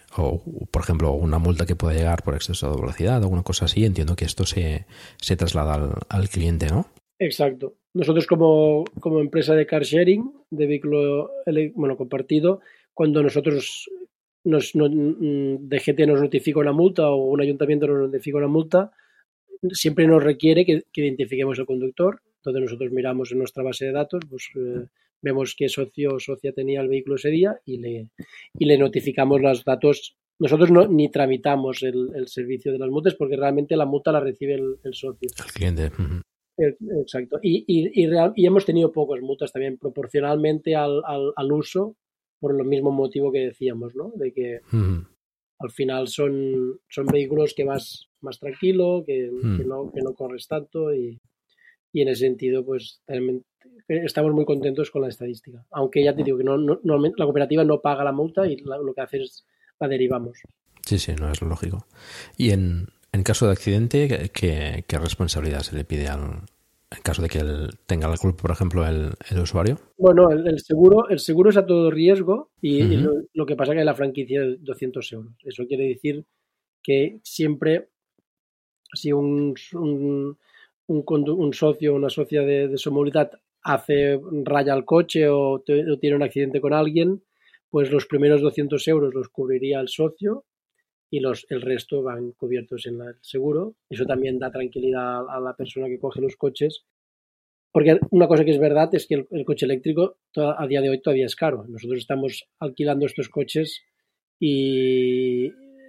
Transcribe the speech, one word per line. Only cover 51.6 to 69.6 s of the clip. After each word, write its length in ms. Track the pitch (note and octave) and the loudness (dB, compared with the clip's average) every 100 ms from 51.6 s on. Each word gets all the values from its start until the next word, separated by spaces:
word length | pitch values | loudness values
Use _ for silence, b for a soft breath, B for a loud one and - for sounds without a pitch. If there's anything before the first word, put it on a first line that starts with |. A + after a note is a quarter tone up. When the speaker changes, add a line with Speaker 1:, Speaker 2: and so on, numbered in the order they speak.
| b b _ | b b _
Speaker 2:
y 80 | - | 0
en 60 | C3+ | 0
ese 180 | A#2 C3 | 2 0
sentido, 400 | A#2+ B2+ C3 B2+ | 0 -2 -2 -2
pues, 360 | B2+ A2+ - - | -6 -8 -18 -10
realmente 400 | B2+ B2+ B2+ - _ B2+ _ - | -4 -4 -4 -10 _ _ _ -6
estamos 440 | E3 E3 - D3+ | -4 -2 0 0
muy 120 | D3+ D3 | 2 0
contentos 440 | C#3+ C#3 C3 D3 | 0 -2 -4 -4
con 120 | C#3+ | -4
la 60 | C3 | -6
estadística. 560 | A2+ A#2+ A2+ - A#2+ - | -8 -12 -12 -18 -20 -12
Aunque 320 | D3 C3+ C#3+ | -4 0 2
ya 120 | C#3+ C#3+ | 2 2
te 80 | |
digo 140 | C#3 B2+ | 0 0
que 60 | |
no, 140 | C3 C#3 | 0 2
no, 220 | D3 - | 0 0
normalmente 340 | E3 D3 D3+ - | 2 2 2 0
la 60 | D3 | 0
cooperativa 380 | C#3+ C#3 D3+ | 2 2 4
no 180 | D#3 D3 | 4 2
paga 220 | D3 C#3 | 0 0
la 80 | C#3+ | -2
multa 360 | C#3 D#3+ F3+ F#3+ | -2 -2 -2 -2
y 100 | C3+ | -2
la, 200 | C#3 C#3 | -8 -8
lo 160 | C3+ | -6
que 80 | B2+ | -8
hace 160 | B2+ C#3 | -8 -8
es 280 | C3 - _ _ _ - | -8 -14 _ _ _ -6
la 80 | C#3+ | -2
derivamos. 520 | C3 B2+ B2+ A#2+ - - _ _ _ | 0 0 0 -6 -14 -20 _ _ _
Speaker 1:
Sí, 140 | - G2+ | -2 -2
sí, 160 | - D#2 | -2 -4
no 120 | D2+ | -4
es 100 | D2+ | -4
lo 80 | E2 | -4
lógico. 360 | E2 F2 F#2 - B B B B - | -4 -6 -8 -10 B B B B -2
Y 140 | B2 | 2
en, 360 | G2 F#2 F2 F#2+ _ _ | 2 2 -2 -6 _ _
en 120 | G2+ | -2
caso 220 | F#2+ G#2+ A2 | 0 2 2
de 60 | |
accidente, 560 | F#2+ - G2+ A#2 C#3+ C#3+ | 2 0 0 2 2 0
¿qué, 220 | A2 F2+ | -2 -4
qué, 560 | - F#2 D#2+ D2+ D#2+ - | -2 -2 0 -4 -8 -6
qué 100 | D#2 | -4
responsabilidad 640 | D#2+ - F2+ - D2+ C#2+ | -4 -2 -2 -2 -4 -4
se 140 | - D2 | -6 -8
le 80 | |
pide 240 | D2 D2+ C#2+ | -6 -4 -4
al, 140 | C#2+ D2 D#2 F#2+ _ _ _ _ | -6 -8 -10 -14 _ _ _ _
en 100 | - | -8
caso 180 | - E2+ | -6 -2
de 60 | E2 | -2
que 120 | D#2 | -2
el, 300 | D2+ D2 D2 - - | -2 -4 -6 -8 -4
tenga 220 | E2+ D#2+ | -2 0
la 100 | E2 | 0
culpa, 260 | F#2+ F2 | 0 0
por 80 | - | -2
ejemplo, 360 | E2 F2+ F2 D#2+ | 0 0 0 0
el, 240 | D#2 D2+ - - | 0 -4 -6 -4
el 100 | F2+ | -2
usuario? 400 | E2+ F2 | 0 0